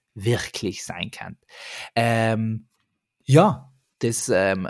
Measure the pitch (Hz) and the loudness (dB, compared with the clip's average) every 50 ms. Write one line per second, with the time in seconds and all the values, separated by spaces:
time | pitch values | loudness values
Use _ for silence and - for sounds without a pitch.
0 | _ _ - - 95 113 120 107 - - - - - 95 92 - - - 87 87 | _ _ -12 -4 0 0 0 0 0 -4 -8 -6 -6 -6 -6 -6 -8 -10 -10 -8
1 | 87 - - - - - - - _ _ - - - - - - - - - 117 | -10 -10 -10 -12 -14 -14 -14 -18 _ _ -20 -20 -18 -16 -14 -14 -14 -6 -2 0
2 | 117 117 117 113 113 113 113 110 113 110 110 107 - _ _ _ _ _ _ _ | 2 2 2 2 2 2 0 0 -2 -2 -4 -6 -8 _ _ _ _ _ _ _
3 | _ _ _ _ _ - 131 151 185 214 165 - - - _ _ _ _ _ - | _ _ _ _ _ 4 6 6 6 6 4 0 -6 -16 _ _ _ _ _ -4
4 | - 117 117 - - - 113 90 95 98 95 95 92 92 | -2 -2 -2 -2 0 2 2 4 4 4 2 0 -2 -6